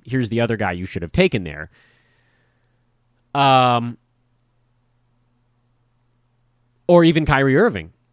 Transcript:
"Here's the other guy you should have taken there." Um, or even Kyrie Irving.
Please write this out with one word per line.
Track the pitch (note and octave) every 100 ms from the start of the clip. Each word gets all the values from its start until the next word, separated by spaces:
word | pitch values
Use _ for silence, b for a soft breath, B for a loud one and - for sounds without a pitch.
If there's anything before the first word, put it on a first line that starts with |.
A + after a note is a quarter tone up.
"Here's | - C3 A2
the | A2+
other | A#2 A2
guy | G2+
you | F2+ F#2
should | F#2
have | E2+
taken | - F#3 A2+
there." | E2+ D2 D#2+ _ _ _ _ _ _ _ _ _ _ _ _ _ _ _ _
Um, | C#3+ C#3 C3 B2+ A#2+ A#2+ - _ _ _ _ _ _ _ _ _ _ _ _ _ _ _ _ _ _ _ _ _ _ _ _ _ _ _ _ -
or | F3
even | E3 D#3+ D3+
Kyrie | C#3 C3+ C3+
Irving. | A3+ G2+ D#2+ _ _